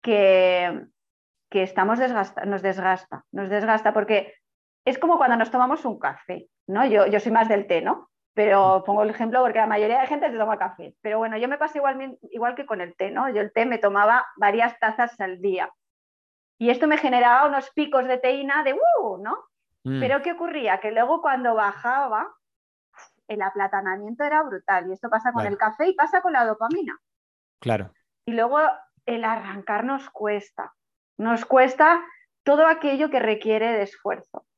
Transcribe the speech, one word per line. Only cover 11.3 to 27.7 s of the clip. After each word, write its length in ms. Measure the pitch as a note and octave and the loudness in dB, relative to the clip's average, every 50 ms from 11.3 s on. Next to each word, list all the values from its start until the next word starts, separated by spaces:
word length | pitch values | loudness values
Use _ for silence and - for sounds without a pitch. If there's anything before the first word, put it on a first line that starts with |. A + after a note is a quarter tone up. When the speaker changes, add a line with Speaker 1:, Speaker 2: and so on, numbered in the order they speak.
| A3 | -4
Speaker 1:
yo 120 | G#3+ A#3 B3+ | -4 -4 -4
me 100 | C#4 C#4+ | -4 -4
pasa 200 | D4 D#4 D#4 D4+ | -4 -4 -4 -2
igual, 380 | C#4 C#4 C4+ C4 C4+ C4+ B3 _ _ - | -2 -2 -2 -4 -8 -12 -14 _ _ -16
igual 240 | - A#3+ A3+ A#3+ - | -10 -6 -4 -4 -4
que 100 | - C#4 | -6 -8
con 160 | - A3 F#3+ | -8 -8 -8
el 140 | F3+ F3 F3 | -8 -12 -8
té, 140 | _ F#3 G3 | _ -8 -6
¿no? 180 | G3+ F#3+ B3+ C4+ | -4 -4 -4 -2
Yo 120 | A#3+ G#3 | -2 -2
el 120 | G#3 G#3 _ | -4 -2 _
té 140 | A3+ A3+ | -2 0
me 120 | C4 A#3+ A3+ | 0 -2 0
tomaba 460 | - G3+ G3 G3 G3+ G#3+ A3+ B3+ B3 - - | 0 0 2 4 4 4 4 2 2 -2 -4
varias 420 | - A3 G3+ G3+ A3+ A#3 A#3 A#3 - | 0 0 2 2 2 0 0 0 -2
tazas 420 | - A3 A3 A3 F#3 F3+ - _ | -2 -2 0 0 -2 -2 -2 _
al 200 | G3+ F#3 F#3 F3+ | -8 -8 -8 -4
día. 280 | F3+ G3+ F#3+ F#3 E3+ E3 _ _ _ _ _ _ _ _ _ _ _ _ _ _ _ _ _ _ | -4 -4 -2 -2 -4 -6 _ _ _ _ _ _ _ _ _ _ _ _ _ _ _ _ _ _
Y 120 | A3+ A#3 | 0 0
esto 160 | B3+ B3+ - | 2 2 2
me 100 | D4+ D4+ | 0 0
generaba 500 | D4 - C#4+ B3+ B3 A#3+ A#3+ A#3+ B3+ C#4+ D4 | 2 0 2 2 4 6 6 6 6 4 4
unos 220 | C#4 C4+ C4+ - | 2 0 -4 -4
picos 360 | _ - D4+ D4 D4 C4 B3+ | _ -4 -4 0 2 0 2
de 120 | B3+ B3+ B3+ | 2 -2 0
teína 440 | B3+ B3+ C4 C#4 C#4 C4+ C#4 D4+ D4+ | 0 -2 -2 -2 -2 -2 -2 0 0
de 120 | C4+ C4 | -2 -2
¡uh! 440 | G4 C#5+ E5+ E5+ C#5 G4 A3+ F#3+ F3+ | 2 2 2 2 2 0 -2 -6 -8
¿no? 180 | G3 A3 - A4+ - _ _ _ _ _ _ _ _ | -8 -8 -8 -8 -10 _ _ _ _ _ _ _ _
Speaker 2:
Mm. 140 | B2+ C3 C3+ | -6 -4 -2
Speaker 1:
Pero 220 | - B3 C4+ C#4 C#4 | 0 0 0 0 -2
¿qué 100 | F4 E4+ | -4 -6
ocurría? 460 | E4+ E4+ E4+ E4 D4+ B3 G#3+ F#3 F#3+ | -6 -6 -8 -6 -4 -2 -2 -2 -2
Que 120 | - G#3+ A3 | -2 -4 0
luego 280 | A3+ A#3 B3 D#4 E4 | 0 0 0 0 0
cuando 340 | E4 D#4 C4+ C4 B3 A#3+ A#3 | 0 -2 -2 0 0 0 0
bajaba, 800 | A3 G#3 G3+ G3 - - A#3+ B3+ C4+ C#4 C4 A3 G#3+ D4 G4+ - _ _ _ _ _ _ _ _ _ _ _ _ - - _ _ _ _ _ | 2 0 0 -2 -4 -4 -4 -2 -2 -2 -2 -2 -4 -6 -6 -12 _ _ _ _ _ _ _ _ _ _ _ _ -20 -20 _ _ _ _ _
el 140 | A3 G#3 G3 | -8 -6 -6
aplatanamiento 840 | G3 G3 G3+ G3 F#3+ G3+ G3 G3 F#3+ F#3 G3 G#3 G#3+ A#3+ A3+ D4 | -6 -4 -4 -4 -4 -4 -4 -4 -4 -6 -6 -8 -12 -8 -6 -4
era 180 | D4 D4+ D4+ D#4 | 0 0 0 -2
brutal. 460 | C#4 G#3 F#3 _ - G3 F3+ F3 F3+ | -2 -6 -10 _ -2 -2 -2 -2 -4
Y 40 | F#3 | -10
esto 140 | F#3+ - A#3 | -10 -6 -4
pasa 220 | A3 A3 A3 B3+ A#3+ | -4 -2 -2 -2 -4
con 100 | A#3 G#3 | -2 -4
Speaker 2:
Claro. 100 | G#3 G3+ | -4 -4
Speaker 1:
el 40 | G3+ | -2
café 300 | A3+ G#3+ G#3+ - D4+ F4+ | -2 -2 0 0 -2 -2
y 60 | F#4+ | 2
pasa 280 | - D4 D#4+ - F#4 G4 | 0 0 0 0 0 0
con 100 | F#4 D#4+ | 2 0
la 120 | C4 A#3+ | 2 0
dopamina. 540 | A3+ G#3+ G#3+ A3 A#3 D#4 F#4 F4+ A3+ - - _ _ _ _ _ _ _ _ _ _ _ _ | 0 -2 -4 -4 -4 -4 -4 -4 -6 -10 -14 _ _ _ _ _ _ _ _ _ _ _ _
Speaker 2:
Claro. 320 | - B2 | -2 -2